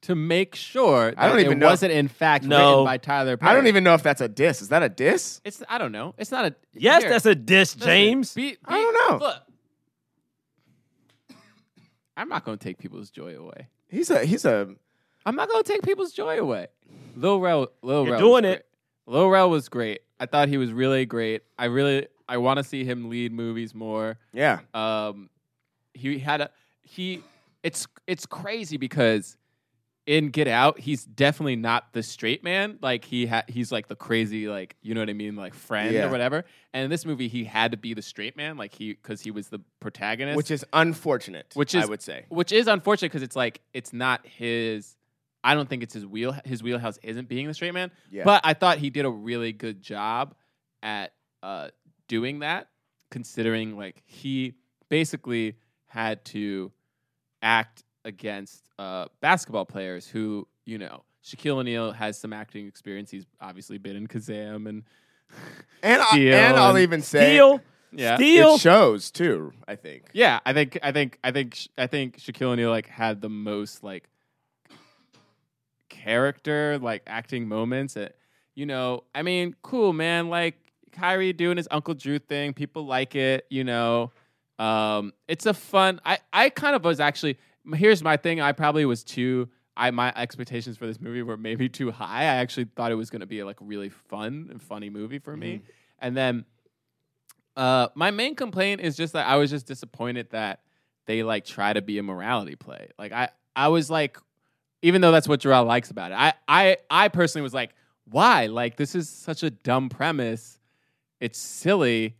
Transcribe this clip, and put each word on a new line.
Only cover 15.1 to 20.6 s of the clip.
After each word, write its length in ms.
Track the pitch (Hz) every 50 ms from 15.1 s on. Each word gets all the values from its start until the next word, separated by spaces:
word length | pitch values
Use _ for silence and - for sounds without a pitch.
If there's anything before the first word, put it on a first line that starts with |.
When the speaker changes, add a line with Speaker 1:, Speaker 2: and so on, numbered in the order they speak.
| _ _ _
Speaker 1:
I'm 120 | 196 233
not 120 | 285 427 381
gonna 140 | 440 453 427
take 200 | - 415 415 381
people's 300 | 381 392 381 392 339 -
joy 260 | - 403 320 320 320
away. 280 | - - 240 101 90 - _ _ _ _ - - - - -
Lil 240 | 123 127 185 202 196
Rel, 280 | 180 180 170 151 135 - _ _ -
Lil 220 | 123 135 147 139
Speaker 3:
You're 80 | 123 120
Speaker 1:
Rel 80 | 113
Speaker 3:
doing 240 | 190 226 240 254 226
Speaker 1:
was 80 | 190 185
Speaker 3:
it. 140 | - - _ _ _ _ _ _ _ _
Speaker 1:
great. 80 | - 117
Lil 140 | 139 180 190
Rel 200 | 190 190 185 185
was 180 | 170 151 127 -
great. 320 | - 120 117 110 107 - _ _ _ _
I 60 | 127
thought 220 | 120 - 147 143 143
he 80 | 143
was 140 | 139